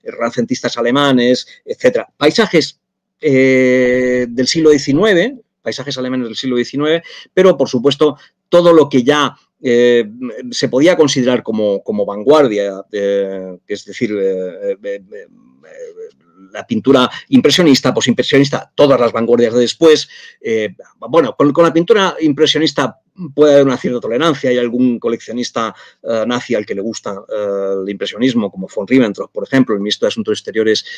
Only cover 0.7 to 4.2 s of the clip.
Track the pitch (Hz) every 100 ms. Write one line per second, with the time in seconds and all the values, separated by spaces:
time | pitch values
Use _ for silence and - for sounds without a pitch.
0.7 | 120 117 135 143 127 120 127 - - -
1.7 | - 127 123 - - 147 - 214 170 139
2.7 | - _ _ _ _ 151 131 131 131 127
3.7 | 127 123 127 127 127